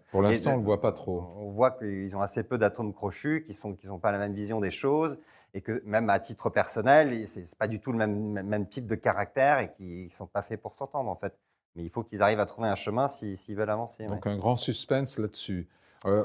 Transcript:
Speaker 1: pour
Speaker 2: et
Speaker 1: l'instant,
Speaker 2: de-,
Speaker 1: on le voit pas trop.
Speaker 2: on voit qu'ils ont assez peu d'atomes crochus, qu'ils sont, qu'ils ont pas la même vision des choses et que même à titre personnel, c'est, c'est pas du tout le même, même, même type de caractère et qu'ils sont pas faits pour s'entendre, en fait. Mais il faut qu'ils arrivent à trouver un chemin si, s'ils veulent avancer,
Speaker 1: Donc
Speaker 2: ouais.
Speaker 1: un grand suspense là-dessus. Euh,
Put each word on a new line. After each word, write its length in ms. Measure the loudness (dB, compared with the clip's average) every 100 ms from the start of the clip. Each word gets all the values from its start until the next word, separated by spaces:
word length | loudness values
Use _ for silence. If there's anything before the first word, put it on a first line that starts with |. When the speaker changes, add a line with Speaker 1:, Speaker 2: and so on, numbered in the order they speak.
| 0
Speaker 1:
pour 100 | 4
Speaker 2:
et 40 |
Speaker 1:
l'instant, 260 | 6 4 4
Speaker 2:
de-, 60 | 2
Speaker 1:
on 20 |
le 60 |
voit 180 | 4 2
pas 100 | 2
trop. 320 | -2 -4 -6 -6 -10
Speaker 2:
on 100 | -6
voit 220 | 2 2
qu'ils 440 | 2 -4 -4 -4 -2
ont 20 |
assez 220 | -2 -2
peu 160 | -2 4
d'atomes 340 | 4 2 -4
crochus, 500 | -4 -6 -4 -2 -2
qu'ils 100 | -4
sont, 180 | -10 -10
qu'ils 160 | -10 -10
ont 60 | -2
pas 140 | 0
la 60 | 0
même 160 | 0
vision 260 | -4 -4 -2
des 100 | -2
choses 480 | 0 2 2 2 -2 -12 -20 _
et 80 | -10
que 200 | -6 -6 0
même 240 | 2 4
à 100 | 2
titre 300 | 0 -6 -2
personnel, 760 | 0 0 2 6 6 6 0 -6
c'est, 200 | -10 -12
c'est 120 | -4
pas 80 | -4
du 140 | -2
tout 100 | -2
le 80 | 0
même, 160 | 0 0 -2
même, 140 | -4 -2
même 220 | -2 -4
type 180 | -6 -4
de 80 | 0
caractère 600 | 2 2 0 2 4 4
et 140 | 0
qu'ils 380 | -8 -12 -10 -12
sont 160 | -14 -8
pas 160 | -6
faits 180 | -6 -8
pour 160 | -10 -10
s'entendre, 340 | -8 -6 -4
en 60 | -4
fait. 160 | -6 -8 _ _ _ -10
Mais 60 |
il 60 | -8
faut 140 | -6
qu'ils 200 | -6 4
arrivent 180 | 6 6
à 60 | 2
trouver 220 | 0 -2
un 60 |
chemin 340 | 0 0 0 0
si, 280 | -2 -8 -8
s'ils 180 | -6 -2
veulent 140 | 0
avancer, 360 | -2 -4 -8 -8
Speaker 1:
Donc 200 | -4 -2
Speaker 2:
ouais. 60 |
Speaker 1:
un 40 | 0
grand 180 | 2 2
suspense 600 | 0 -2 0 0 0 -4
là-dessus. 480 | -4 -6 -6 -6 -6 _ _ -6 2
Euh, 180 | 2